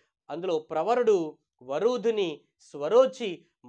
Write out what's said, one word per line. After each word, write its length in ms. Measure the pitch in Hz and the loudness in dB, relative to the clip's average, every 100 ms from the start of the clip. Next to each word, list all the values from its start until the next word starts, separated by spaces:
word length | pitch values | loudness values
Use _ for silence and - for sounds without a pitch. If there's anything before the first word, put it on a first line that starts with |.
| _ _ - | _ _ -14
అందులో 260 | 156 170 156 - | -8 -4 -4 -4
ప్రవరుడు, 460 | 156 185 240 226 196 156 - _ _ 127 | -4 0 2 4 2 0 -8 _ _ -8
వరూధుని, 600 | 147 220 247 220 214 175 143 _ _ _ | -2 0 0 0 0 -2 -4 _ _ _
స్వరోచి, 600 | 147 151 226 262 262 220 165 _ _ | -10 2 4 4 0 -8 -10 _ _